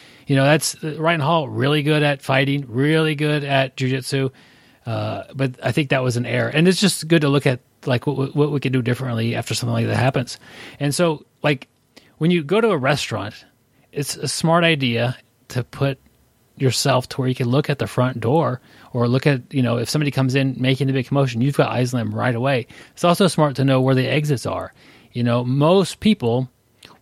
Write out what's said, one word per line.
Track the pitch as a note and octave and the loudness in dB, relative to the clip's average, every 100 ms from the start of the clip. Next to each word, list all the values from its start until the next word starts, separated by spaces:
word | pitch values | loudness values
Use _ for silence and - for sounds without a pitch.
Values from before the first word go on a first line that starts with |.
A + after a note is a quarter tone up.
| - - - | -20 -12 -2
You | C#3 | 2
know, | |
that's, | C3+ D#3 - - | 4 2 0 -6
uh, | D#3+ D3 | -8 -2
Ryan | D#3 E3+ | 0 0
Hall, | C#3 E3+ C3+ | 0 0 0
really | A2 C3 D3+ | -2 0 0
good | C#3+ D3+ | 2 2
at | D3 C#3 | 2 0
fighting, | - C3+ C#3 C#3+ C3+ | 0 0 2 -2 -4
really | A2+ D3 D#3+ D#3 D3 | -2 2 2 0 0
good | D3+ D3+ C#3+ | 0 -2 0
at | C#3 C3+ - | 0 0 -2
jujitsu. | C3 C3 B2 C#3 C3 - - _ _ _ - | -4 -2 -4 -2 -2 -6 -20 _ _ _ -8
Uh, | A2 G#2+ G2+ F#2+ | -6 -6 -8 -10
but | - C3 B2+ | -4 -4 -2
I | A#2 | -4
think | B2 C#3 | -2 0
that | C3+ | 0
was | C3 A#2 | 0 -2
an | A#2+ | -2
error. | B2 A2+ | -2 0
And | D3+ F3 | 2 4
it's | F3+ | 4
just | G3+ - D#3 | 2 0 0
good | E3 | 2
to | D3 | 2
look | C#3 C#3+ | 2 0
at, | B2 _ _ - | -2 _ _ -2
like, | B2 - | -2 0
what, | C3+ C3+ D3 | -2 -2 0
what | D3 | 0
we | D3 | 0
could | C3 | -2
do | B2+ | 0
differently | A#2+ B2 C3 A#2 A#2 A#2 | 0 -2 -2 -2 -2 -2
after | - | -4
something | A2+ A#2 | -4 -2
like | A#2 A2+ | 0 0
that | G#2+ | 2
happens. | B2 C3 A#2+ - - - - - | 2 0 -4 -10 -20 -20 -18 -6
And | C#3+ | -4
so, | C#3 F3 D3+ - _ | 0 0 -2 -8 _
like, | D3 C#3 - _ _ - - - | -2 -2 -6 _ _ -20 -20 -2
when | D#3+ | 0
you | F3 | 0
go | C#3+ G3 | 2 2
to | A3+ | 2
a | E3+ | 2
restaurant, | C3 D3 - G#2+ G2+ - - _ _ _ _ | 0 0 -2 -6 -8 -12 -20 _ _ _ _
it's | - C#3+ - | -8 -8 -6
a | C#3 | -6
smart | - E3 E3 E3+ | -2 2 4 4
idea | D#3 C3 A#2 A#2 - _ _ - | 2 0 0 -2 -4 _ _ -10
to | B2+ | -8
put | A#2 - C#3 C3+ _ _ _ _ _ - | -8 -4 -4 -4 _ _ _ _ _ -2
yourself | C3 A2 C#3+ B2+ - | 0 0 2 0 -2
to | - | -4
where | B2+ | -4
you | B2+ | -2
can | A#2+ | 0
look | C3 - | 0 0
at | C#3+ | -2
the | G#2+ | -2
front | - B2+ B2 | 0 0 -2
door | A2 D#3 C3+ B2+ _ - - | 0 0 0 -4 _ -20 -8
or | B2 A#2+ | -2 0
look | B2+ D3+ | 2 2
at, | C3+ - | 0 -2
you | C#3 | -2
know, | A#2+ A#2+ | 0 0
if | A#2 | -2
somebody | D3+ D3 | -2 -2
comes | C3+ C3 C3+ | 0 0 0
in | C3+ C3 | 0 0
making | B2+ C3 C3+ | -2 0 0
a | |
big | C3+ B2 | -2 0
commotion, | C#3+ C3+ A2+ | 0 0 0
you've | C3+ C#3+ | 0 2
got | C#3+ | 0
eyes | A#2+ B2+ B2 | 0 -2 -2
on | |
them | G#2+ | -4
right | G#2+ B2 A#2 | -2 -2 -2
away. | C3 C3 - - - | 0 -2 -4 -14 -20
It's | - | -2
also | F3 E3+ F#3+ | 2 4 2
smart | - D3+ C3 | 2 0 2
to | C3+ | 2
know | C3 | 4
where | C3 C3 | 4 2
the | B2 | 2
exits | C3 D3 C3 G2+ | 0 0 -2 -4
are. | F2+ F2+ - - - - | -6 -8 -14 -20 -20 -12
You | B2 | -4
know, | A#2+ A#2+ | 0 0
most | B2 C3+ D3+ F#3+ F3+ - | 0 2 4 4 2 0
people | G#3+ G#3 A#2+ A#2+ C3 _ _ _ - - | 0 2 2 0 -2 _ _ _ -20 -10